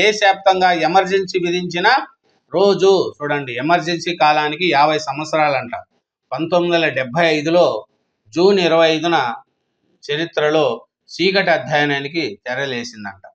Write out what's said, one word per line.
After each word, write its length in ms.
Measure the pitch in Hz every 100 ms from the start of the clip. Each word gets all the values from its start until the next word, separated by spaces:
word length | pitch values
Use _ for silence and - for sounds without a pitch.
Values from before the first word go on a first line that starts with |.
దేశవ్యాప్తంగా 720 | 202 208 196 190 - 190 185 175 156
ఎమర్జెన్సీ 500 | 185 185 196 190 190 175
విధించిన 420 | 175 180 170 196 262 - _ _ _ _
రోజు. 400 | 160 202 180 190 190 120 -
చూడండి, 360 | 147 147 135 120
ఎమర్జెన్సీ 500 | 143 170 156 170 180 175
కాలానికి 440 | 151 151 151 151 180 139
యాభై 220 | 151 151 151
సంవత్సరాలంట. 680 | 135 151 160 151 135 120 131 - _ _ _ _
పంతొమ్మిది 400 | 131 165 180 175
వందల 120 | 170 156 131
డెబ్బై 280 | 127 147 170 156
ఐదులో 300 | 151 170 156 113 - _ _ _ _ 156
జూన్ 220 | 185 202 170
ఇరవై 200 | 165 160
ఐదున 220 | 160 165 165 123 117 - _ _ _ _ _ -
చరిత్రలో 580 | 147 165 - 151 156 139 113 - _ _
చీకటి 360 | - 180 190 180 156
అధ్యయనానికి 680 | 131 151 147 139 143 170 139 101 -
తెరలేసిందంట. 760 | 127 139 123 113 110 101 95 -